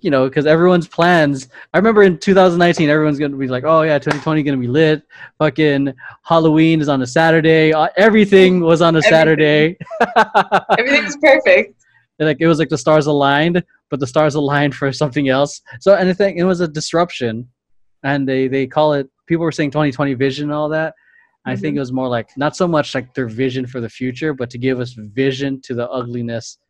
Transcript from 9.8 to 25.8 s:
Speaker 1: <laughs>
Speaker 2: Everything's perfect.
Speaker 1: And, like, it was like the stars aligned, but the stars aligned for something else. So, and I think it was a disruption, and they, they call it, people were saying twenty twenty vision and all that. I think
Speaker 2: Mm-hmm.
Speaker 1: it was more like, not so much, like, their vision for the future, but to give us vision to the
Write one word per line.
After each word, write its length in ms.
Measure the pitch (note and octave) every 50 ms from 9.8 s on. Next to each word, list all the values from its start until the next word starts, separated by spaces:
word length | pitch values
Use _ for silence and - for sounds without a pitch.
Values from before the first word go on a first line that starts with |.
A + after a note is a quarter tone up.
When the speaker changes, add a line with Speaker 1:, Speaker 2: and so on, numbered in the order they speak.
| - - E5 D#5+
Speaker 1:
<laughs> 760 | A#4+ - - A#3+ G#3+ G#3 - G#3+ F#3 - G#3+ F#3 - - G#3
Speaker 2:
Everything's 400 | - A#3+ C4 C#4 D4 D4+ - C#4+
perfect. 560 | - D4+ D4+ C4+ C4+ - G3+ F3+ G3 A3 - _ _ _ _ _ _ _ _ _ _
Speaker 1:
And, 80 | D3+
like, 100 | D#3 D3 -
it 80 | E3
was 120 | E3 E3 D3
like 100 | D#3+ -
the 80 | D#3+
stars 300 | D3 - E3 D#3 D3+ C#3+
aligned, 560 | D3 D3 C#3+ C#3+ C#3 C#3 C#3+ D#3 E3+ F3 F3+ - _ _ _ _ _
but 100 | - C3
the 80 | C#3
stars 280 | B2 - D#3 D3+ D3+ C3+
aligned 400 | D3+ D3 C#3 C#3+ C#3+ D3 C#3+ C3
for 160 | - D3 C#3 B2+
something 340 | - D#3 C#3+ A#2+ D3+ C#3+ C3+
else. 320 | C3 C3+ C#3+ C#3 - - _ - - A#2+
So, 140 | - F#3+ G3+
and 120 | E3+ F3+
I 60 | F#3 F#3
think 240 | F#3 G3+ G3 E3+
it 60 | F3 E3+
was 160 | F#3 F#3 E3+
a 60 | F3+
disruption, 840 | D#3+ D3 D#3 D3+ - - E3 F3 E3+ - - C3 A#2 A2 A#2 B2 B2 _ _ _ _ _ _ _ _ _ _ -
and 240 | C#3 C#3+ C#3+ C3+ C3
they, 180 | C3 C3 C3
they 200 | C3 C3 C3+ C3+
call 260 | B2+ - D3+ D3+ D3+ D3
it, 160 | C#3+ C3+ - _ _ _
people 160 | _ E3 E3 E3+
were 80 | D#3+
saying 200 | D3+ - D#3 C#3+
twenty 200 | C3 D3+ D3+ D3
twenty 220 | B2+ - D3 C#3 C3+
vision 320 | A#2+ C3+ C#3 C3 C#3+ D3
and 80 | D3 D3
all 160 | D3+ D3+ D3+
that. 240 | D#3 D#3 D#3+ D#3+ - _ _ _ _ _ _ _ _ _ _
I 80 | B2+ B2+
think 180 | B2 - D#3 C#3+
Speaker 2:
Mm-hmm. 40 |
Speaker 1:
it 20 | C#3+
was 100 | C#3 B2
more 160 | B2+ C3 C3
like, 220 | B2+ B2 A#2 A2 _ _
not 180 | C3 C#3 D3+ -
so 120 | - F#3+
much, 280 | F3 E3 D3+ C#3+ - -
like, 180 | C3+ A#2+ - _
their 140 | - B2+
vision 400 | A2+ A2 A2+ C3 C3 A#2+ C3+ C3
for 120 | B2 B2+ B2+
the 100 | A#2 G#2+
future, 440 | - - B2+ B2+ B2+ B2 D#3+ D#3 D3
but 160 | B2+ B2 A#2+
to 80 | -
give 220 | A#2+ B2 C3 C3 B2
us 140 | B2 B2 B2
vision 680 | A#2 G#2+ G#2 G2+ C3 C3+ C#3 C3 B2+ C#3 C#3 C3+ C3
to 140 | - - B2+
the 120 | A#2